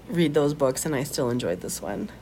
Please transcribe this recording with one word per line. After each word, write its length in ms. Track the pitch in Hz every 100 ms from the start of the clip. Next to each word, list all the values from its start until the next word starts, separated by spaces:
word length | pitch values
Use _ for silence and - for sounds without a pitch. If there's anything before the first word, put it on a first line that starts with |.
| -
read 260 | 175 160
those 200 | 151 147
books, 320 | 147 135 131 160
and 100 | 139
I 80 |
still 260 | 143 - 123
enjoyed 320 | 123 107 90
this 200 | - -
one. 280 | 95 101 214 -